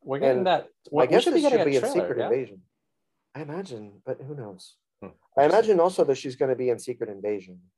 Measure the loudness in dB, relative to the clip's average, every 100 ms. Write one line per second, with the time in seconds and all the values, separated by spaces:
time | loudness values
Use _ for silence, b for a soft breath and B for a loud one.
0 | -8 -2 0 2 2 0 -2 _ -6 0
1 | 4 4 4 2 2 2 2 0 0 -2
2 | -2 -2 -2 -2 -4 -14 _ _ _ _
3 | _ _ _ -16 -12 -12 -12 -14 -16 -16
4 | -12 -12 -12 -14 -14 -16 -20 _ _ _
5 | -20 -20 _ 2 4 6 4 4 4 2
6 | 0 0 -4 -4 -2 0 -2 -2 -6 -8
7 | -10 -8 -6 -6 -8 -20 _